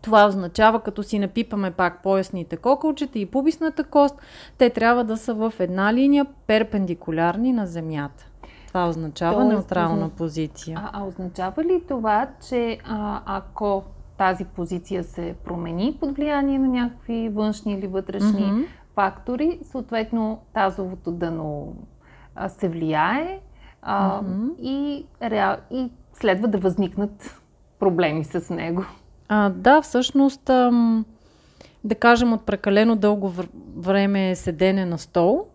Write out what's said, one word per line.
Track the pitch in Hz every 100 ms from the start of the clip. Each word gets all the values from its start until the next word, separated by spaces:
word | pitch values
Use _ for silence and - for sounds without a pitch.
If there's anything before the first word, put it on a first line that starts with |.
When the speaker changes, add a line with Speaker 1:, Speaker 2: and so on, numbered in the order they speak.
Speaker 1:
Това | - 214 208
означава, | 196 180 - 220 220
като | 214 202
си | 202 202
напипаме | 196 233 233 208 196
пак | 175 180 175
поясните | 190 190 185 185 170 160
кокълчета | 240 269 311 285 277 226
и | 190
пубисната | 269 285 311 320 311
кост, | 311 294 285 285 - - - -
те | 247
трябва | 240 226 240
да | 226 220
са | -
в | 214 220 -
една | 180 185 202
линия | 233 277 285 277 - -
перпендикулярни | 220 220 208 185 165 - 160 170 185 254
на | 247 190
земята. | 170 160 156 143 - - - - - -
Това | 190 175
означава | 165 160 156 170 208
Speaker 2:
Тоест, | 254
Speaker 1:
неутрална | 214 202 180 170 -
Speaker 2:
озна-, | 160
Speaker 1:
позиция. | - 165 156 156 - - 160
Speaker 2:
а, | 208
а | 208 196
означава | 185 185 180 185 196
ли | 330 370 -
това, | 262 220 208 269 - -
че, | 247 233 220 -
а, | 220 208 202 -
ако | 196 - - 208 196 196 - - -
тази | 190 185 180
позиция | - 170 180 175 185
се | 170 - 170 180 -
промени | 175 170 170 226 302
под | 294 277
влияние | 294 294 277 269
на | 262
някакви | 247 240 240 - 233 226
външни | 208 214 214 214
или | 202 196
вътрешни | 185 190 196 208 202
Speaker 1:
Мгм. | 196 214 320 - - -
Speaker 2:
фактори, | 196 196 - 247 311 339
съответно | - 262 233 226 220 233 220 220 -
тазовото | 214 196 185 185 185 -
дъно, | 170 170 165 156 147 147 - - - _ - - -
а, | 190
се | - 185
влияе, | 165 160 151 165 254 330 381 - - - _
а, | - 202 196 196
Speaker 1:
Мгм. | 196 190 233 349
Speaker 2:
и | 247 269 285 285 - _
реал-, | 233 214 196 196 -
и | 254 254 - -
следва | - 220 185 226
да | 202
възникнат | 185 175 185 - 208 - - - _ _ _ _
проблеми | 196 175 170 156
с | 156 180 170
него? | 165 165 175 190 - - - _
Speaker 1:
А, | 208 202
да, | 180 196 302
всъщност, | 294 247 254 277 277 269 -
ам, | 254 247 240 233 226 220 - _ _ _ _ - _
да | 214 220
кажем, | 233 233 240
от | 220
прекалено | - 202 - 202 220 226
дълго | 208 208 196
вър-, | 175 175 - - -
време | 175 196 202 196 190 180
седене | - 160 190 190 185
на | 165
стол | - 180 175 277 427